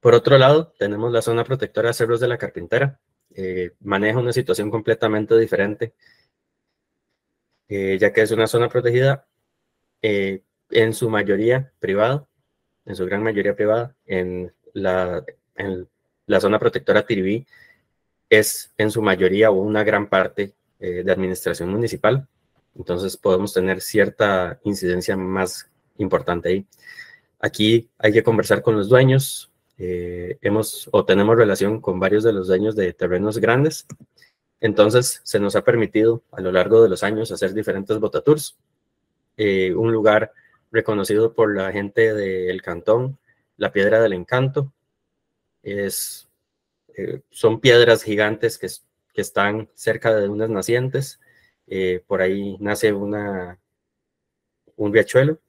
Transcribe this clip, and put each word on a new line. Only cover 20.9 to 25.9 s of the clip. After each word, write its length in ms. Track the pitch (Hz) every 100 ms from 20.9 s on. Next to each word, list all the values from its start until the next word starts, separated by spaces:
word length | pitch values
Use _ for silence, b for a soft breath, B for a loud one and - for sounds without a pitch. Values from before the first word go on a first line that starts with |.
| 90
de 80 | 90
administración 580 | 92 92 90 - 82 85
municipal. 560 | 101 117 - 104 131 139 _ _ _ _
Entonces 440 | _ - 90 95 -
podemos 360 | 101 92 101
tener 280 | - 92 92
cierta 800 | - 107 101 - 104 95 90 85
incidencia 540 | 104 98 90 90 90 98
más 520 | 92 95 92 - - _ _